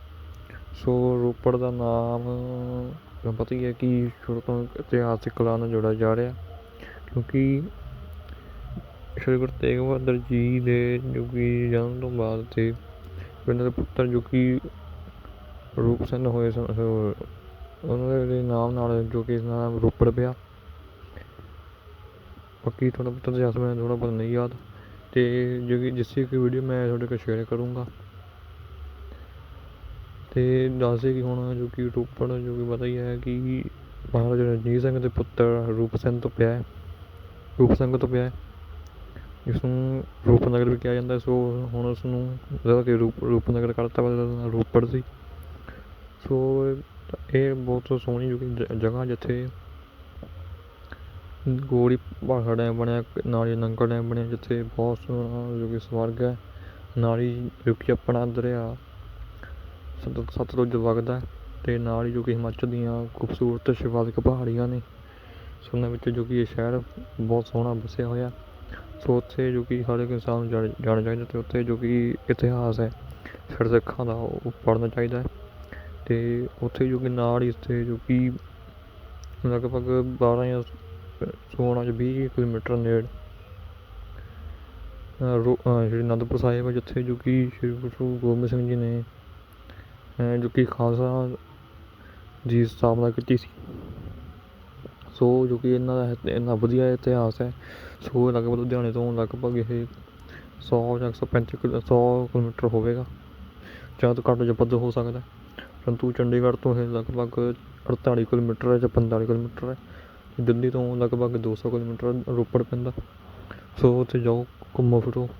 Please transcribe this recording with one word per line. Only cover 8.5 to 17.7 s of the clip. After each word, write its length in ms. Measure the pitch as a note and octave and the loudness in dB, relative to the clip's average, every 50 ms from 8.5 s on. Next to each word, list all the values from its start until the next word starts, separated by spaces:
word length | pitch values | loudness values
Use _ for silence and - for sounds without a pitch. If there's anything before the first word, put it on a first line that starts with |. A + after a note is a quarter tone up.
| - - - - - - - - - - - - - | -16 -14 -12 -12 -10 -12 -12 -14 -16 -18 -16 -12 -10
ਸ਼੍ਰੀ 200 | - - C3 B2+ | -2 2 2 2
ਗੁਰੂ 140 | B2+ C3 C3 C3 - | 4 2 0 -2 0
ਤੇਗ 180 | - B2 B2 B2 | 2 2 2 2
ਬਹਾਦਰ 380 | B2+ C3 C3+ C3 C3 B2+ B2 | 2 0 0 0 2 2 0
ਜੀ 420 | B2 A#2+ - B2 A#2+ A#2+ B2 B2+ B2+ | 0 0 0 2 2 4 4 2 2
ਦੇ 380 | B2 B2 A#2+ A#2+ A#2+ B2 B2 | 4 4 4 4 4 2 0
ਜੋ 260 | B2 C3 B2+ B2+ B2 A#2+ | 0 -2 -2 -2 -4 -4
ਕਿ 460 | B2 B2 A#2+ A#2+ A#2+ A#2+ A#2+ A#2+ A#2+ | -2 -2 0 2 2 2 2 2 2
ਜਨਮ 320 | A#2 A#2 A#2 A#2+ B2 B2+ | 2 2 2 0 -2 -4
ਤੋਂ 100 | B2+ B2 | -4 -4
ਬਾਅਦ 340 | B2 A#2 A2 A2 A2+ A2+ A2+ A#2 - | -2 0 0 0 -2 -4 -6 -4 0
ਤੇ 180 | A#2 A2+ A2+ A2+ - - - - - - - - - - - - - - - | 0 2 2 0 -4 -10 -16 -18 -18 -16 -14 -12 -12 -12 -14 -16 -4 0 0
ਉਹਨਾਂ 140 | A#2+ A#2+ B2 | 2 2 0
ਦੇ 60 | B2 | 0
ਪੁੱਤਰ 380 | A#2+ - - - - - B2+ | 0 -2 -4 -2 0 0 2
ਜੋ 140 | B2 A#2+ A#2+ | 2 2 0
ਕਿ 380 | A#2 - - B2+ B2+ B2+ B2+ C3 - - - - - - - - - - - - - - - - - - - - - - - B2 | 2 2 4 4 4 4 4 0 -2 -6 -12 -14 -16 -14 -14 -14 -14 -16 -16 -16 -18 -18 -18 -18 -18 -18 -18 -18 -18 -6 -2 2
ਰੂਪ 240 | A#2 A#2 A#2+ A#2+ - | 2 4 2 2 0
ਸਿੰਘ 240 | - B2 B2 C3 | -2 0 0 2
ਹੋਏ 240 | B2 A#2 A#2+ A#2 A#2 | 2 2 4 2 2
ਸਨ, 220 | A2+ A#2+ A#2 A#2 A2+ | 2 0 -2 0 0
ਸੋ 400 | A2+ A2+ A2+ A2+ A2 G#2+ G#2 G2+ - - - - - - - - - - - | 0 2 2 2 2 2 0 -2 -4 -8 -12 -14 -18 -18 -18 -18 -16 -18 -18